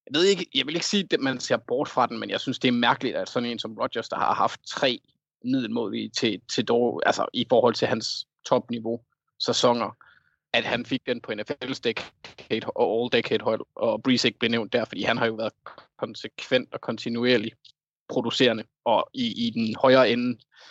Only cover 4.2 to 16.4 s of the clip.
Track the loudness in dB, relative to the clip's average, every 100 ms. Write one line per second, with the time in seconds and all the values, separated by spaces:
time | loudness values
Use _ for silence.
4.2 | 0 2 0 -2 -10 -2 0 0 _ _
5.2 | _ _ -2 -2 0 -2 -2 -4 -6 -2
6.2 | -2 -2 -4 -4 2 2 2 2 0 0
7.2 | -2 -4 2 4 4 2 0 0 -4 -8
8.2 | -12 _ 0 0 0 -6 -4 -6 _ _
9.2 | _ -6 -2 2 2 2 -2 -8 -20 _
10.2 | _ _ _ -2 0 -4 -2 -4 -2 -4
11.2 | -4 -8 -6 -8 -8 -4 -4 -4 -8 _
12.2 | -20 -20 -6 -4 -2 0 2 2 0 0
13.2 | 2 0 0 -2 -4 -2 0 0 2 2
14.2 | 2 0 0 0 0 -2 -2 -2 -2 2
15.2 | 0 0 -6 -6 -16 -20 -20 _ -10 -8
16.2 | -14 -14